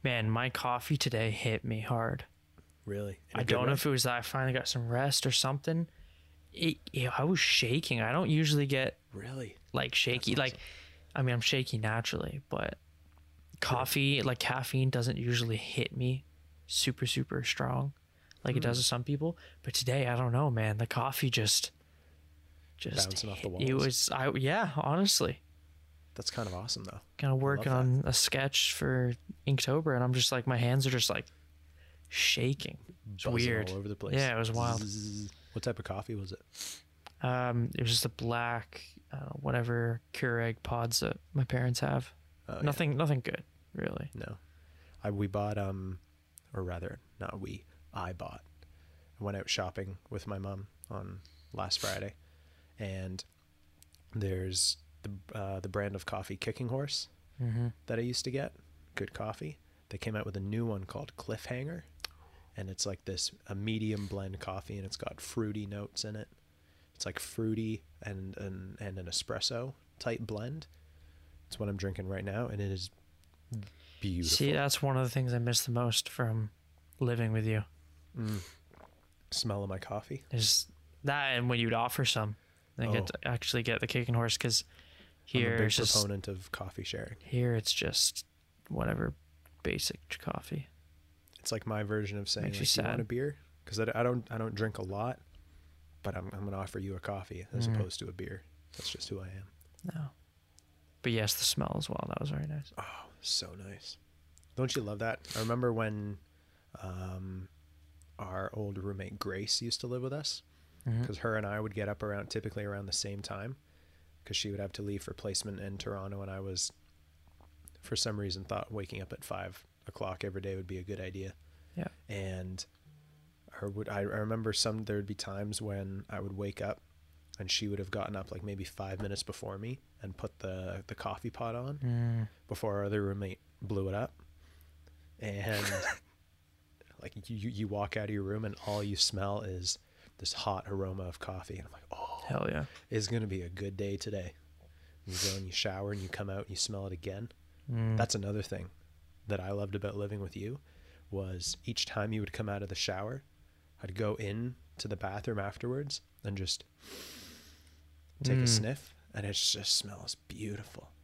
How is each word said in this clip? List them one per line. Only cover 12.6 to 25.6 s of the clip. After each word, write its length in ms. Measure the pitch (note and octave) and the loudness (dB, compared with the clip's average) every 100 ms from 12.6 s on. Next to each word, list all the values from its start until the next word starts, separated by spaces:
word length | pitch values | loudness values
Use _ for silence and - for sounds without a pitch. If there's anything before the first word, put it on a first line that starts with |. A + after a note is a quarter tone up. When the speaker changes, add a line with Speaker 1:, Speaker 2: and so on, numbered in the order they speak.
| - - - - - - - - - - | -2 -4 -16 -20 -20 -20 -20 -20 -20 -4
Speaker 2:
True. 160 | - B2 | 0 2
Speaker 1:
coffee, 440 | C3 C#3+ C#3 C#3 | 2 4 4 4
like, 160 | A#2+ B2 | 2 2
caffeine 520 | - B2+ B2+ C3+ C3 | 0 0 2 4 4
doesn't 260 | B2+ A#2+ - | 4 2 2
usually 400 | A#2+ A#2+ A#2 A2 | 2 2 2 -2
hit 400 | - - - - | -2 -2 -2 0
me 300 | B2 C3 - - - - - | 2 0 -4 -20 -20 -20 -4
super, 400 | - - B2+ B2 | 2 2 2 0
super 360 | - C3+ - | 0 0 0
strong 520 | B2 - B2+ B2+ C#3 - _ _ - - | 0 2 2 2 0 -4 _ _ -20 -6
like 120 | - B2 | 0 2
it 40 | |
does 160 | A#2+ A#2+ | 2 4
Speaker 2:
Hmm. 40 | |
Speaker 1:
with 60 | A#2+ | 2
some 180 | B2 | 2
people. 340 | B2 C#3+ D#3+ E3+ - - | 0 0 0 -2 -14 -10
But 100 | - | -2
today, 340 | - B2+ C3+ B2+ | 0 2 2 4
I 100 | A#2+ | 4
don't 140 | B2+ | 4
know, 180 | B2 D3 | 6 6
man. 260 | A2+ A2 G#2+ | 4 4 4
The 100 | A#2 | 2
coffee 440 | - B2+ C3+ C3+ | 2 0 2 2
just, 400 | A#2+ G#2+ - - - - - - - - - - - - - | 4 6 4 2 -8 -20 -20 -20 -20 -20 -20 -20 -20 -20 -10
just 320 | - G2+ F#2+ | -4 0 2
Speaker 2:
Bouncing 220 | F#2 G#2+ | 2 -2
off 100 | F#2+ | -2
the 80 | G#2 | -4
Speaker 1:
hit, 220 | F2+ C3 | 0 4
it 20 | |
Speaker 2:
walls? 140 | C3+ C3+ | 4 4
Speaker 1:
was, 240 | B2 - | 4 2
I, 200 | C3+ C3 | 2 2
yeah, 400 | - C3 F#3+ F#3+ C#3+ | 4 4 4 2 2
honestly. 640 | C#3 E3 G3 - F#2 - - - | 2 4 6 6 4 0 -10 -20